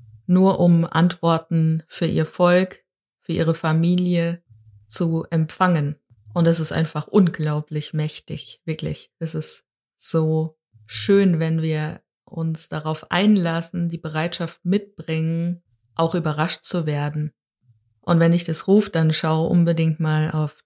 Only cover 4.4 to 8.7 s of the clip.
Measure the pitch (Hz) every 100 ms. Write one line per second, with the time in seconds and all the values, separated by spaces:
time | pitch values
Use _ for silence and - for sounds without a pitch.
4.4 | _ - - - _ - 170 165 - 165
5.4 | 156 - 185 165 143 151 _ _ - 175
6.4 | 165 165 156 165 156 151 - 220 175 170
7.4 | 151 151 151 151 - 156 156 - - 156
8.4 | - - 170